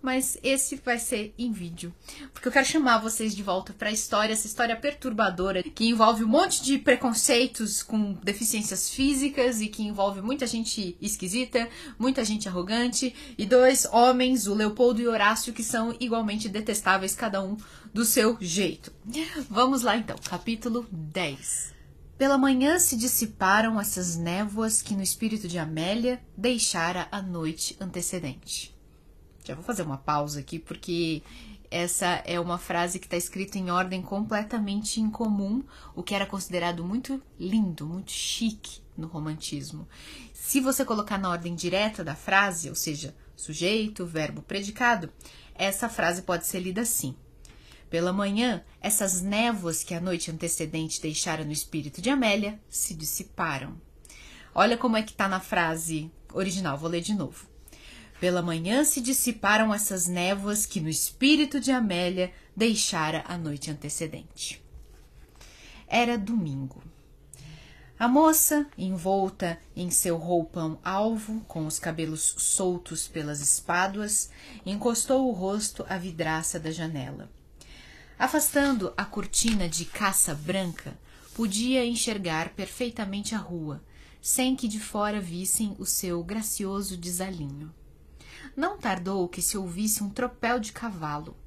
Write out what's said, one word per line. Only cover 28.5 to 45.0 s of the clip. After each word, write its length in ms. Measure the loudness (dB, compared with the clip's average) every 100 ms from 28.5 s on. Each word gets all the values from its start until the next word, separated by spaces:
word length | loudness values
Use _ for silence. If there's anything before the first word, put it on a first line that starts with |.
| -8 -8 -16 -20 -20 -20 -20 -20 -20
Já 120 | -12 -10
vou 80 |
fazer 180 | -6 -4
uma 160 | -4 -4
pausa 400 | 0 0 0 -6
aqui, 180 | -8 -10
porque 640 | -10 -12 -4 0 0 -2 -6 -18 -18 -20 -8
essa 380 | -4 -2 0 0 -2
é 140 | -2 -4
uma 200 | -2 -4
frase 420 | -2 -2 0 -4
que 80 | -4
tá 80 | -4
escrita 420 | -4 -6 -6 -4
em 140 | 0
ordem 280 | 0 0 -4
completamente 1000 | -4 -4 -2 -2 -2 -2 0 -2 -2 0
incomum, 640 | -2 0 0 0 0 -2 -4 -12 -16 -12
o 60 |
que 120 | -6
era 100 | -4
considerado 600 | -4 -6 -4 -2 -2 -2
muito 360 | -2 -4 -4 -8 -8 -10
lindo, 440 | 0 2 2 -2
muito 280 | -6 -8 -8
chique 680 | -6 -4 -2 -2 -4 -14 -16 -16 -12
no 120 | -10
romantismo. 800 | -6 -6 -6 -6 -8 -8 -12 -14 -18 -18 -18 -18
Se 280 | -12 0 2
você 240 | 2 2
colocar 340 | 2 0 0 -2
na 100 | -2
ordem 280 | -2 -4 -4
direta 480 | 0 2 0 -2
da 100 | -8
frase, 540 | -6 2 4 4 0 -6
ou 80 | -6
seja, 400 | -4 -6 -8 -14 -20
sujeito, 720 | -16 -10 -2 0 2 0 -4 -6
verbo, 360 | -4 -4 -6
predicado, 680 | -6 -6 -6 0 2 2